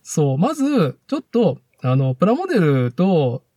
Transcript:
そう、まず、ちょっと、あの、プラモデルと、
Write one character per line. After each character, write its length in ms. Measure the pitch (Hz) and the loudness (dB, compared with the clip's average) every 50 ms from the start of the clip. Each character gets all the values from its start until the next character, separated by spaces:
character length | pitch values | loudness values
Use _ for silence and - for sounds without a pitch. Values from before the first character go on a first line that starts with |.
| _ | _
そ 320 | - - 165 151 139 131 | -8 -4 -2 -2 0 0
う、 40 | 139 | 0
ま 140 | 185 277 320 | 0 -2 -2
ず、 460 | - 269 285 294 247 165 131 - _ _ | -2 -2 0 0 0 0 0 -4 _ _
ち 80 | - 269 | -8 -8
ょ 40 | 320 | -8
っ 40 | - | -6
と、 400 | _ - 240 233 165 131 - _ _ _ _ - | _ -2 0 0 0 -2 -4 _ _ _ _ -2
あ 140 | 127 127 | 0 0
の、 180 | 135 135 131 131 | 0 0 -2 0
プ 120 | - 180 | 0 2
ラ 80 | 202 240 | 2 2
モ 120 | 311 381 | 0 -2
デ 140 | 370 330 220 | -2 0 2
ル 320 | 170 147 139 131 123 120 - | 2 2 2 0 0 -2 -2
と、 540 | - 180 196 185 160 139 123 120 139 - _ _ | 0 0 2 2 2 0 0 -2 -6 -10 _ _